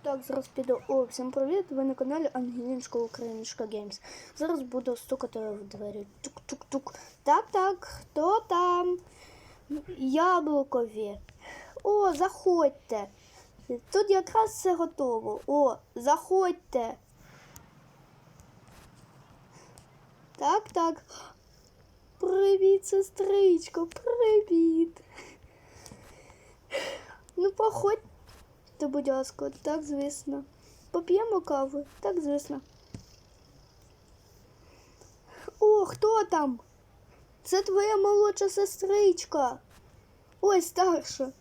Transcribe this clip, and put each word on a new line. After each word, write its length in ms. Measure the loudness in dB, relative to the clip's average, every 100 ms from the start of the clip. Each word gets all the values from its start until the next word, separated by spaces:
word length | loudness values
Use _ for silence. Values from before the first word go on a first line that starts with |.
Так, 160 | -6 -8 -6
зараз 200 | -8 -6
піду... 340 | -8 -2 -2 0
О, 160 | 0
всім 280 | 0 -6 -6
привіт, 340 | -2 0 0 -2
ви 140 | -2
на 100 | -2
каналі 360 | -2 -4 -2 -2
Ангеліночка 680 | -4 -6 -6 -6 -8 -6 -6
Україночка 640 | -6 -8 -10 -10 -12 -10 -8
Геймс. 360 | -8 -10 -14 -18 -20 -20 -8
Зараз 240 | -4 -4
буду 340 | -4 -6 -6 -8
стукати 440 | -6 -6 -6 -8
в 240 | -8 -10
двері. 440 | -14 -14 -12 -12 -16 -18
Тук-тук-тук. 720 | -18 -18 -14 -14 -8 -8 -8 -18 -20 _
Так, 240 | 2 2 2
так, 340 | 0 0 -2 -10
хто 540 | -18 -8 -2 0 0
там? 580 | 0 0 2 0 0 -4 -8 -20 -20 -20 -20 -20 -12 -12 -10 -6
Яблукові. 1200 | -2 2 4 2 2 0 0 -2 -4 -6 -10 -10 -18 -20 -20 -20 -18 -6
О, 300 | 0 4 2
заходьте. 920 | 2 -2 0 2 4 2 0 -8 -8 -8 -16 -20 -20 -20 -20 -10
Тут 420 | -10 0 0 4
якраз 400 | 2 4 0 0
все 240 | 0 -2 0
готово. 680 | -2 -2 -2 -2 -4 -8 0
О, 280 | 2 2 0 _ -4
заходьте. 1000 | 0 0 2 2 2 -2 _ -4 -4 -10 _ _ -20 -20 -20 -20 -20 _ -20 _ -20 -20 _ -20 -20 -20 -20 -20 -20 -20 -20 -20 -20 -20 _ -20 -20 -20 -20 -20 _ _ _ -4
Так, 320 | 0 0 0
так. 300 | 0 0 -2 -14 -20 -20 -20 _ _ _ _ _ _ _ _
Привіт, 680 | 0 2 4 6 6 4 2
сестричко, 1000 | -2 -2 -4 0 4 6 4 0 -6 -6
привіт. 1120 | -6 -4 2 4 4 4 4 4 4 0 -4 -20 -20 -20 -20 -20 _ -20 -20 -20 -20 -20 -20 -20 -20 -20 -20 _ -8 -6 -10 -16 -20 -12 -2
Ну, 160 | -2
проходьте, 560 | 2 0 2 0 0 -6 -20 -20 -20 -20 -20 _ -8
будь 280 | -4 -2 -2
ласка, 440 | -2 -4 -8 -10 -8
так, 220 | -6 -6
звісно. 600 | -4 -4 -6 -6 -10 -10 -12 _ -20 -20 -6
Поп'ємо 500 | -6 2 2 2 -2
кави, 440 | -2 -2 -2 -6 -10 -8
так, 220 | -4 -2
звісно. 400 | -2 -2 -4 -12 -12 -20 -20 -20 -20 -20 _ _ _ -20 -20 _ -20 _ _ -20 _ -20 -20 _ -20 -20 _ _ -20 _ _ -18 -18 2
О, 260 | 6 6 4
хто 380 | 0 2 2
там? 360 | 2 0 0 -4 -12 _ _ _ -20 -20 -20 _
Це 180 | -2 0
твоя 360 | 2 0 2 2
молодша 520 | 4 4 4 2 -2
сестричка. 1120 | 0 -2 -2 0 4 4 4 -2 -2 -2 -2 _ -20 -20 -20 _ _ _ 0
Ой, 200 | 4 4
старша. 720 | 2 2 2 2 -2 -8 -8 -8